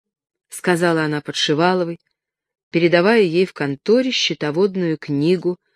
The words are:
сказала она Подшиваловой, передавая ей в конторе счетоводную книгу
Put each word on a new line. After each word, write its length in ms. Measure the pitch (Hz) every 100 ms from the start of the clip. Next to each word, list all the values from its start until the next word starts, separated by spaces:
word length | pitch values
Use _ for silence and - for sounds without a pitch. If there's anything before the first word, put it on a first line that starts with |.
| _ _ _ _ _
сказала 540 | - - 170 175 160
она 180 | 156 147
Подшиваловой, 800 | - - - 151 175 185 170 170 _ _ _ _ _ _ _
передавая 540 | 170 170 170 190 233
ей 220 | 185 165 185
в 60 |
конторе 580 | - 143 139 - 240 262
счетоводную 880 | - - 160 151 147 202 185 170 156
книгу 600 | - 143 156 180 175 180 _